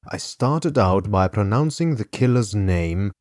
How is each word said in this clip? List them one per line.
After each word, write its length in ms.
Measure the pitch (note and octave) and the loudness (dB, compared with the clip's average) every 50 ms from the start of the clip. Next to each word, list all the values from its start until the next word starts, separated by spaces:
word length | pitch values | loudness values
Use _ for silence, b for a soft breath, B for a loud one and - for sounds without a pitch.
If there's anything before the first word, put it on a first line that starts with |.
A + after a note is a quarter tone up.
| - - | -14 -10
I 60 | - F#2 | -10 -10
started 580 | - - - _ B2+ B2+ D3 D#3+ - - - | -10 -12 -6 _ 0 0 0 0 -2 0 2
out 360 | B2+ G#2 F2+ F2+ G2 F#2 G#2 | 2 4 4 4 2 0 0
by 160 | G2+ F#2 F#2+ F#2+ | 0 2 2 2
pronouncing 680 | - A2 G2+ G2 G#2 B2 D3+ D#3+ C#3+ - F3 E3 D#3 A#2 | 2 0 0 2 2 0 0 0 -2 -2 -2 -2 -2 -2
the 80 | G#2+ | -4
killer's 500 | - - - C3 B2+ B2 B2 A#2 G2+ G2 | -8 -2 0 0 2 2 2 0 0 -2
name 560 | G#2 G2 F#2+ F#2 F2 E2+ E2 E2+ F2+ G2 G2+ F#2+ _ | -2 0 2 2 2 0 0 -2 -2 -2 -4 -6 _